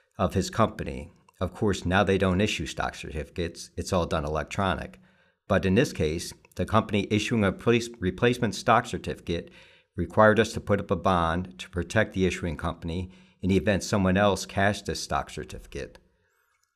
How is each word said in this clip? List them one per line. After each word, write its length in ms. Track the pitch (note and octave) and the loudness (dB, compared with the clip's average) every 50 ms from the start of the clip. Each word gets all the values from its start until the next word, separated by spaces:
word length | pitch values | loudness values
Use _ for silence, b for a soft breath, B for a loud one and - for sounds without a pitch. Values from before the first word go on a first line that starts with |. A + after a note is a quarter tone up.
| b b _ | b b _
of 180 | - F#2+ E2+ - | -2 -2 0 0
his 140 | G2 F2 - | 0 -2 0
company. 640 | - - A2 - - - E2 D#2+ C2+ B1 D2 - - _ _ _ _ - | 0 0 0 0 0 -4 -8 -8 -8 -10 -12 -14 -18 _ _ _ _ -6
Of 140 | F#2 F2+ - | -6 -6 -4
course, 300 | - A2 G2+ F#2 - - | 0 0 0 0 0 0
now 200 | F2 F2+ G2 G2+ | 2 2 4 4
they 140 | G2 G2 F#2 | 4 4 4
don't 220 | F#2+ F#2+ F2+ F#2 | 4 2 4 2
issue 260 | G#2+ G2+ - - D#2+ | 2 0 -2 -4 -6
stock 280 | - - - - - - | -6 -6 -6 -6 -6 -6
certificates. 760 | - - D2 D2 F2+ - - - - E2+ E2 - - - - _ | -8 -10 -8 -8 -8 -8 -8 -6 -6 -6 -6 -8 -12 -18 -12 _
It's 160 | - E2 - | -10 -4 0
all 140 | G2 F2+ E2 | 0 0 0
done 180 | D2 F2 D#2+ C#2+ | 0 -2 -2 -2
electronic. 760 | D2+ D#2 D#2 D#2 - - - G2 F#2 D#2 - - - - b b b b b b b b b _ - | -2 -4 -4 -4 -4 -2 -2 0 0 0 -2 -6 -10 -14 b b b b b b b b b _ 0
But 160 | - F#2 - | 0 2 4
in 100 | F#2+ F#2 | 4 4
this 180 | A#2 D3 - | 4 4 2
case, 400 | - - E2 D#2 D#2+ F2+ - - - - _ _ _ | 0 -2 -2 0 -2 -4 -6 -10 -12 -16 _ _ _
the 100 | - F2+ | -6 -2
company 400 | - - A2 A2 - G#2+ G2+ F#2+ - | 0 2 0 2 2 0 -2 0 2
issuing 340 | A2 G#2+ - - B2 A2 G2+ | 0 0 0 0 0 2 2
a 80 | F#2+ | 0
place-, 380 | - - - A#2+ A#2+ A#2 A#2 A#2 - - | 0 0 0 2 2 2 0 -4 -6 -4
replacement 540 | F2+ F#2 F2+ - A#2+ A#2+ B2+ - B2 G#2 F#2+ | -4 -4 0 2 2 2 2 0 -2 -4 -4
stock 320 | - - B2 A2+ - - | -2 2 2 4 4 2
certificate 640 | - - - - - - - - - E2+ E2+ - b b b b b b b b b _ | 0 -6 -8 -6 -8 -8 -8 -6 -6 -6 -6 -6 b b b b b b b b b _
required 460 | - E2+ - - A2 A2 G#2+ G#2+ A2+ | -6 -6 0 4 6 8 8 8 6
us 140 | A2 - - | 4 2 -2
to 60 | - | -4
put 200 | - - G2+ G2 | -2 0 0 0
up 100 | F#2+ - | 0 -2
a 60 | G2+ | -2
bond 600 | E2+ - G2 F#2 E2+ E2 E2 E2 F2+ F2+ - - - | 0 2 2 2 2 2 0 0 -2 -4 -6 -12 -16
to 100 | - - | -16 -8
protect 460 | - F2+ E2+ - - A2 G#2+ - - | -6 -6 -6 0 0 0 0 0 0
the 120 | F#2+ F#2 | 0 0
issuing 300 | F2 - - F2+ E2+ D2+ | 0 0 -2 -4 -6 -6
company 540 | - E2 E2 E2 - - E2+ E2 F#2 F2+ B B B B B B B | -6 -6 -6 -6 -8 -8 -8 -6 -6 -8 B B B B B B B
in 80 | - F2+ | 0 2
the 60 | G2 F#2 | 2 4
event 260 | - G#2+ G2 F2 - | 4 2 2 0 0
someone 320 | - A2+ G2+ F#2 F#2 F#2 | 0 0 2 2 2 4
else 300 | G2 G#2 G2+ F#2+ - - | 4 4 4 2 0 -4
cashed 400 | - - G2+ G2 G#2 G#2 - - | -4 -2 0 2 2 0 -2 -4
this 120 | - D#2 - | -6 -6 -6
stock 300 | - - D#2+ C#2 - - | -6 -4 -4 -4 -4 -6
certificate. 680 | - - - - - C#2 - - - C#2+ B1+ - - - _ _ _ _ _ _ _ _ _ _ _ _ _ _ _ | -10 -12 -10 -10 -12 -16 -16 -14 -12 -12 -12 -12 -14 -20 _ _ _ _ _ _ _ _ _ _ _ _ _ _ _